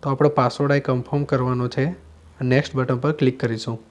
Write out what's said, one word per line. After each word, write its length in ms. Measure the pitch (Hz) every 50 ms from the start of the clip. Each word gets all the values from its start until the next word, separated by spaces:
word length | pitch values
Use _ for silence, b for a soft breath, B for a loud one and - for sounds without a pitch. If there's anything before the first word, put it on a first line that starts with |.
| -
તો 120 | 147 139
આપણો 200 | 135 147 147 147 -
પાસવર્ડ 360 | 127 123 - - 143 143 143 143
અહીં 100 | 139 -
કન્ફર્મ 400 | 131 123 120 - - 143 143 -
કરવાનો 400 | - 131 127 127 127 123 123 123 - -
છે. 120 | 131 160 180 - - - - - - - - - 139 127 127
નેક્સ્ટ 220 | 135 139 - - 131
બટન 300 | 127 127 131 120 120 147
પર 100 | 156 -
ક્લિક 220 | - 131 127 -
કરીશું. 400 | - 123 113 110 - - 117 113 - -